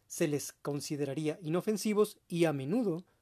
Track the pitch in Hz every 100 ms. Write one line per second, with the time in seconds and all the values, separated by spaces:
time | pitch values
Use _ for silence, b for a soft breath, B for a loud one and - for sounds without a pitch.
0 | _ - 165 143 - - - 143 139 147
1 | 143 135 151 151 151 170 175 214 214 208
2 | 208 - _ 175 165 143 135 214 220 165
3 | - _